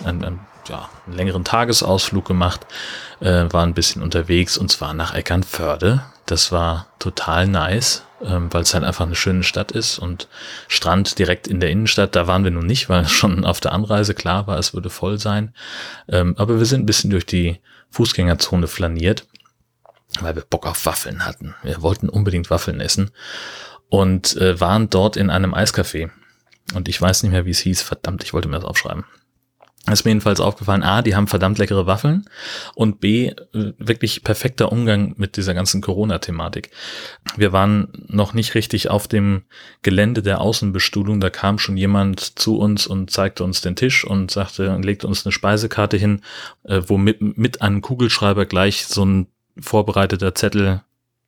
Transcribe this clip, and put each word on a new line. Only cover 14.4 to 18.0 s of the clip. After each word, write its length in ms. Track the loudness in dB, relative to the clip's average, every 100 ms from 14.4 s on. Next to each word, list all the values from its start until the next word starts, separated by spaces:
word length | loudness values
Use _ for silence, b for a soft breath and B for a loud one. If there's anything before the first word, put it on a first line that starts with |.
| -2
war, 120 | -2
es 140 | -2
würde 160 | -4 -8
voll 300 | -6 -4 -2
sein. 340 | -2 -2 -4 B B B B B -2
Ähm, 280 | 2 2 2
aber 200 | 2 2
wir 60 |
sind 200 | 4 2
ein 20 | 2
bisschen 240 | 2 2
durch 160 | 0 0
die 340 | 0 0 -2 b b b
Fußgängerzone 760 | 0